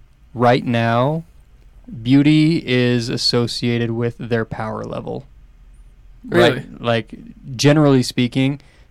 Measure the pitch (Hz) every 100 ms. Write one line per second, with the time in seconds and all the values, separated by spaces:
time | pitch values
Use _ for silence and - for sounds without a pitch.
0 | - _ - 113 120 123 - 117 117 117
1 | 131 160 165 - - - - - - 170
2 | 113 139 143 156 156 165 - 127 123 123
3 | 117 131 - 123 117 - 120 117 117 113
4 | 120 - 113 117 110 - 110 107 113 120
5 | 120 123 - - - - - - - -
6 | - - - - 120 123 - 120 120 117
7 | 110 - - - 139 123 139 151 147 135
8 | 123 - 123 135 131 143 - _ _